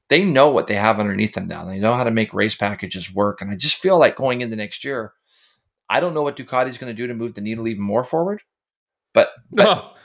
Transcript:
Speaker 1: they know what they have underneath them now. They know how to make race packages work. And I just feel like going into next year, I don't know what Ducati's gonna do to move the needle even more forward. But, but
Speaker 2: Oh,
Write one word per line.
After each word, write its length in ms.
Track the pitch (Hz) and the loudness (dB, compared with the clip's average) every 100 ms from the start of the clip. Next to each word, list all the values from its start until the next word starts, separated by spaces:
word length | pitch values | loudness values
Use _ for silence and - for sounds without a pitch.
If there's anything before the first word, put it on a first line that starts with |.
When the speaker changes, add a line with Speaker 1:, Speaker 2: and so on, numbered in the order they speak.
| - | 0
Speaker 1:
they 160 | 147 | 2
know 240 | 196 135 147 | 4 6 6
what 180 | 123 - | 6 0
they 80 | 104 | 2
have 240 | 107 107 | 2 2
underneath 340 | 104 98 107 | 0 -2 -2
them 140 | - 90 | -4 -8
now. 160 | 82 | -8
They 140 | 87 95 | -8 -2
know 140 | 107 | 0
how 100 | 120 | 0
to 80 | 123 | 0
make 200 | 113 107 | 0 -2
race 220 | 98 107 | 0 -2
packages 580 | - 101 101 92 92 87 | 0 -4 -4 -10 -10 -8
work. 280 | 95 101 98 | -2 -2 -2
And 100 | 98 | -8
I 60 | 98 | -4
just 200 | - - | -2 0
feel 220 | 190 180 | 2 6
like 160 | 131 - | 6 4
going 240 | 131 123 | -2 -2
into 140 | 120 | -4
next 300 | 110 104 - | -6 -8 -10
year, 280 | 135 131 110 _ _ _ _ _ _ _ - | -8 -8 -10 _ _ _ _ _ _ _ -2
I 100 | 120 | 0
don't 160 | 175 | 0
know 80 | 156 | -2
what 140 | 143 139 | -4 -4
Ducati's 420 | 127 127 131 123 | -4 -2 -2 -4
gonna 160 | 127 | -10
do 140 | 113 120 | -8 -8
to 60 | |
move 200 | 117 117 | -6 -8
the 60 | 113 | -6
needle 260 | 104 113 113 | -8 -4 -4
even 140 | 104 | -4
more 220 | 101 107 | -2 0
forward. 360 | 127 160 175 208 _ _ _ _ _ _ _ | 0 -2 -2 -6 _ _ _ _ _ _ _
But, 180 | 110 - - - | 2 2 0 -8
but 160 | - 208 | 2 4
Speaker 2:
Oh, 260 | 180 - - | 4 -2 -20